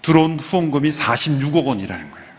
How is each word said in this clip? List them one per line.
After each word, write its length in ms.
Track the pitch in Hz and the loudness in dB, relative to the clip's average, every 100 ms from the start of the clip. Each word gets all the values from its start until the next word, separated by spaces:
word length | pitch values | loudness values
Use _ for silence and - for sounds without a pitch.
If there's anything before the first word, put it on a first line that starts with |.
들어온 360 | - 160 160 160 | 4 4 4 0
후원금이 540 | - 190 165 143 147 | -2 -2 0 0 0
사십육억 760 | 147 - 120 160 143 139 165 135 | -2 -2 -2 0 0 2 0 0
원이라는 440 | 113 95 90 73 | -2 -4 -10 -12
거예요. 160 | - - | -20 -20